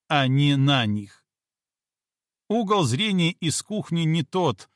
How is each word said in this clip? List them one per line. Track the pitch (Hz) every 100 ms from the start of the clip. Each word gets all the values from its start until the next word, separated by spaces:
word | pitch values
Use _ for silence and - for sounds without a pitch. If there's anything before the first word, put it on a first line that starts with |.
| _
а | 147 131
не | 135 143 139
на | 139 135 110
них. | 104 101 - _ _ _ _ _ _ _ _ _ _ _ _ _
Угол | 220 196 208
зрения | 135 131 214 185 165
из | - 160 -
кухни | - 208 - 170
не | 160 165
тот, | 147 185 165 104 -